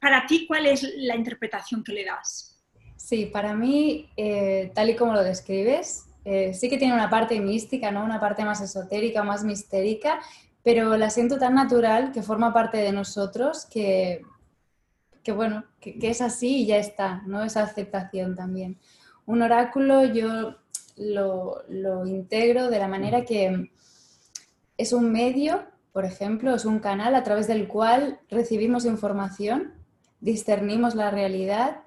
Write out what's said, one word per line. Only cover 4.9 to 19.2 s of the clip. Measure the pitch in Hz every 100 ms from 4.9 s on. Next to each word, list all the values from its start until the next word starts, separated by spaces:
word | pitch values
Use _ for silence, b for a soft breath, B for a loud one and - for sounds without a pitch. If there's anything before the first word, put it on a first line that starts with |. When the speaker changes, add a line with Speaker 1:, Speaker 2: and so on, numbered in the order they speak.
| 226
Speaker 2:
como | 233
lo | 214
describes, | 185 185 - 190 214 302 381 - - -
eh, | 202 196 190
sí | 185 247
que | 269
tiene | 262
una | 240 208
parte | 220 226 220
mística, | 196 220 - 262 214
¿no? | 202
Una | 220 220
parte | 208 208
más | 208 202
esotérica, | 196 190 180 208 226 220
más | 202 208
mistérica, | 214 202 - 196 202 214 294 311 B B B _
pero | 233 233 220 220
la | 214
siento | 240 240 269
tan | 254
natural | 262 262 240 226 220 269
que | 247
forma | 190 214 233
parte | 226 226 220
de | 208
nosotros | 202 196 208 196 226 269 320 -
que, | 226 202 190 185 170 - _ _ _ _ _ _ _ _ _
que | -
bueno, | 202 226 214 - _
que, | 202 -
que | 226
es | 233
así | 247 - 240 269
y | 214
ya | 208
está, | 208 - 190 185 190
¿no? | 202
Esa | 220 220
aceptación | 208 - 196 190 185 190 185 185
también. | 185 185 185 185 b b b b